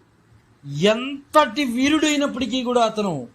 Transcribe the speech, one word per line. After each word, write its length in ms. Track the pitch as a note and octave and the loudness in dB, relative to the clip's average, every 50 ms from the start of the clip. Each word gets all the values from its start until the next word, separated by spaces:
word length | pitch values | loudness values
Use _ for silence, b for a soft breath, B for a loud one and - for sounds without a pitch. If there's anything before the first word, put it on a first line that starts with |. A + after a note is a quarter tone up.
| _ _ _ _ _ _ _ _ _ _ _ _ - C#3+ C#3+ D3 | _ _ _ _ _ _ _ _ _ _ _ _ -16 -12 -6 0
ఎంతటి 840 | F3 G#3 A3 A#3 B3+ C#4 C#4+ C#4 - _ - D4+ D4+ B3 G#3 C#4+ D4 | 2 2 2 2 -2 -8 -10 -12 -14 _ 2 2 2 4 0 -2 -4
వీరుడైనప్పటికీ 960 | B3 A3+ B3 C4 C#4+ D4+ D#4 D#4 D4+ D4 C#4+ C#4+ C#4+ G3+ B3+ C4+ G#3+ A#3+ C4 A#3+ | -2 0 0 2 2 2 2 2 2 2 0 0 -2 -2 -4 -4 -2 -2 -2 -2
కూడా 220 | A#3+ B3 A#3+ A3+ | 0 2 2 2
అతను 440 | A3 G#3+ G#3+ G3+ G3 D#3+ C3+ A#2+ A#2 | 2 0 -2 -2 -2 -4 -4 -8 -10